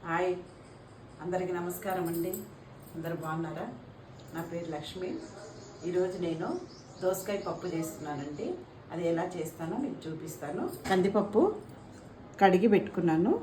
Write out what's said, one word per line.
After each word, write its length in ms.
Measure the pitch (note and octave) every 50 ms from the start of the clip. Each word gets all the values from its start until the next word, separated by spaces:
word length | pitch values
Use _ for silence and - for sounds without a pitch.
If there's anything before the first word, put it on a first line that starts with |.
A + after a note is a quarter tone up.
| -
హాయ్, 260 | E3+ E3 E3+ F#3 F3+ F3+ F3+ - - - - - - - - - - - - - - - - D#3
అందరికీ 280 | F3+ F3+ F#3 F3+ F3+ F3+ F3
నమస్కారం 460 | F3 F3+ F3 - - G3 F#3 F#3 F3 E3
అండి. 180 | E3+ E3+ E3+ F#3 G3 G#3 - - - - - - - - - - -
అందరూ 220 | E3 D#3+ E3 E3+ D#3 D#3+
బాగున్నారా? 420 | D#3+ D#3+ D#3+ E3 D#3+ D#3+ E3 G#3 B3 - - - - - - - - - - - - -
నా 60 | E3 E3+ E3+
పేరు 180 | E3+ E3+ E3 D#3+
లక్ష్మి. 380 | D3+ D3 D3+ - - F#3 F3+ - A2 - - - - - - - - - - - - - - F3
ఈరోజు 280 | E3+ F3 F#3 F3+ F#3 F3+ F3
నేను 240 | E3 E3 D#3+ F#3 A#3 F4 F4+ - - - - - - - -
దోసకాయ 360 | F#3 F#3 F#3 - - G#3+ G3+ G3 -
పప్పు 220 | F3+ D#3+ - - F3+ E3+
చేస్తున్నానండి. 720 | E3 D#3+ - - - D3+ D3+ C#3+ C#3 C#3+ D3 D3 C#3+ D3 F4 F4+ - - - - - - -
అది 120 | E3+ E3+ E3+ E3
ఎలా 140 | E3+ E3 F3+ F3+ -
చేస్తానో 420 | E3 D#3 - - - E3 D#3+ G3 B3 D4
మీకు 140 | B3+ - - -
చూపిస్తాను. 580 | E3 D#3 - - D#3+ - - D3 C#3+ D#3+ G#3+ D#4+ F4+ - - - -
కందిపప్పు 540 | G3 F#3 F3+ G3+ G#3 G#3 - - - A3 E4 G#4+ G#4+ - - - - - - - - - - - - - - - - -
కడిగి 300 | G3 - F#3 F#3 G3+ A#3 G3+
పెట్టుకున్నాను. 600 | F3+ - - - F#3 E3+ E3 D#3+ D#3+ F3+ A#3 F4+ A#4